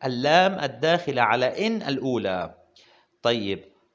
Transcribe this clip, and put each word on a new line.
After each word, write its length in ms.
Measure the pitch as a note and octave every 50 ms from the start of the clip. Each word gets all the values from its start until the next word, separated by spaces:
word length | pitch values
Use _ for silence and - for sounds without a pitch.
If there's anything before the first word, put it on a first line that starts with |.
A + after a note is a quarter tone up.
| -
اللام 540 | C3+ B2+ A#2+ C3 D3 D#3 F3 F#3 G3 G3 D#3
الداخلة 600 | D3 C3+ B2+ C#3 C#3+ D#3+ E3+ E3+ E3+ - C3 B2
على 460 | A#2+ G#2+ A2+ B2 B2+ B2+ - - G3 A3+
إن 140 | A3+ A3
الأولى. 760 | - - C#3 B2+ B2+ C3+ B2+ A2+ G2+ G2 F#2 F#2 F2 D#2+ - - _ _ _ _ _ _ _ _ _ _ _ _
طيب، 520 | - A#2 A#2+ A#2 G2+ G2 F#2+ E2+ - - _ _ _ _